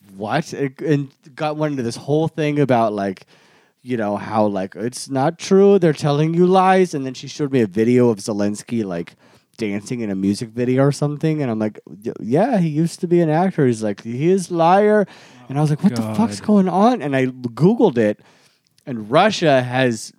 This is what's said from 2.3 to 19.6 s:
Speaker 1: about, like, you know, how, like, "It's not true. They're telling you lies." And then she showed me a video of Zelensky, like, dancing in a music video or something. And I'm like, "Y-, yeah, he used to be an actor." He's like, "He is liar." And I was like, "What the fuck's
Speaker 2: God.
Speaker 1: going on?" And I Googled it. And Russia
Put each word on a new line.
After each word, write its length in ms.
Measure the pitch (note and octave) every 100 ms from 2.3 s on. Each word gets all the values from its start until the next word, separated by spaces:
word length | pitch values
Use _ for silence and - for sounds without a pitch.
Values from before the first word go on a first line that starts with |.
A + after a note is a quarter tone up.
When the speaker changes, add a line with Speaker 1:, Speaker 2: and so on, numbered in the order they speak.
| - D3+ D3
Speaker 1:
about, 340 | C3+ A#2+ A2+
like, 320 | G#2 G2 F#2 _ _ _ _ _ _
you 140 | B2 B2
know, 200 | G#2 G#2
how, 280 | G2 A2 G#2+
like, 300 | G2 F#2+ E2
"It's 320 | A#2 B2 -
not 300 | C3+ C#3+ E3+
true. 400 | - F#3+ G3+ G3+
They're 140 | E3
telling 400 | D3 D3+ C#3+ D#3+
you 120 | E3 F3+
lies." 460 | F#3 F#3 F#3+ F3+
And 120 | D3+ C3
then 80 |
she 120 | B2 C3+
showed 220 | - D3
me 80 | C3
a 40 | G#2+
video 440 | F#2+ A2+ B2 A#2+
of 80 | G#2
Zelensky, 680 | A2 G#2 G#2 G#2 - A#2
like, 320 | G2+ F2 F2 _ _ _ _ -
dancing 440 | G#2+ G2+ G2+ B2
in 100 | A2
a 40 |
music 360 | F#2+ G2 G2+ A#2
video 320 | A#2 B2 B2+
or 100 | C#3
something. 480 | C#3+ D3 D3 D#3+ D3+
And 100 | C3+
I'm 80 | A2
like, 220 | G#2+ - -
"Y-, 260 | F2+ G#2+ -
yeah, 380 | G#2+ C#3 A#3+ A3
he 100 | E3
used 320 | D3 E3 -
to 60 | F3
be 120 | F3
an 80 | E3
actor." 360 | D3+ F#3 E3+ C3
He's 160 | A2
like, 200 | G#2+ G2
"He 280 | A2+ A#2+ D#3+
is 200 | G3 E3+
liar." 560 | E3+ E3 F#3+ G#3 G#3+ F#3+ - - - -
And 80 | C3+
I 40 |
was 80 | D3+
like, 120 | D3+
"What 140 | G3 A#3+
the 60 | A3
fuck's 260 | - A3+ G#3
Speaker 2:
God. 60 | -
Speaker 1:
going 220 | G#3 F#3
on?" 320 | F3 A3 A#3
And 140 | C#3+ C3+
I 100 | C3
Googled 720 | B2+ B2 A2+ E3+ A#3 G#3+ A#2+
it. 240 | G#2+ G#2 _ _ _ _ _ _ -
And 240 | A#2 G#2+
Russia 520 | C#3+ G#3+ - E3 C3+